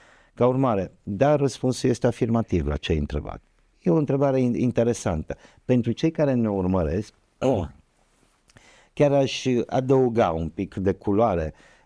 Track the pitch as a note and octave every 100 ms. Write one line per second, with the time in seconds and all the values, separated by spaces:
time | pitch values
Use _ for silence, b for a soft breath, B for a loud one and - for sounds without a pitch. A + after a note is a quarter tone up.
0 | b b b - A#2+ B2+ C3 G#2 G#2+ -
1 | - G2 C#3 D3 C#3 - C3 B2 C3 A#2
2 | B2 - A#2 A2+ A2 F2+ D2 D2 - D#2
3 | D2 C#2+ - - - _ _ _ F3+ E3
4 | C#3+ C3+ C#3 C3 B2 F#2 B2 A2+ A#2 A2+
5 | A2 E2 - - b b - B2+ A#2 A2+
6 | D#3+ D#3+ C#3+ B2 A2 G2+ F2+ F#2 D#2 F2
7 | - _ _ _ B2+ A#2 D#2+ - _ _
8 | _ _ _ _ _ b b b b -
9 | D3 C#3 C3+ - C3 A#2+ - C3+ C3 C3+
10 | B2+ A#2 G2 E2 E2 - F#2+ - F#2+ F#2
11 | - G2+ A2+ F2 D#2 b b b